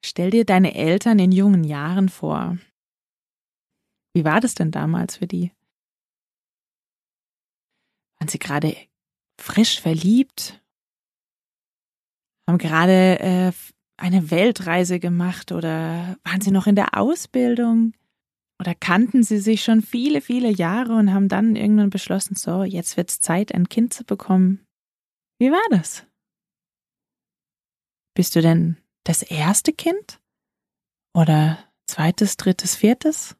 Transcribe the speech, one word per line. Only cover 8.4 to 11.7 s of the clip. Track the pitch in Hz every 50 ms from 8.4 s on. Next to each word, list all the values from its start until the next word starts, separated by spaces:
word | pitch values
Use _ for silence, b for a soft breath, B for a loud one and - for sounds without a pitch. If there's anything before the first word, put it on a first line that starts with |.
| - - 143 147 147 156 - - - _ _ _ _ _ _ _ _ _ _ _
frisch | - - - - 226 226 - -
verliebt? | - 165 165 160 160 180 220 247 269 _ _ - - - - _ _ _ _ _ _ _ _ _ _ _ _ _ _ _ _ _ _ _ _ _ _ _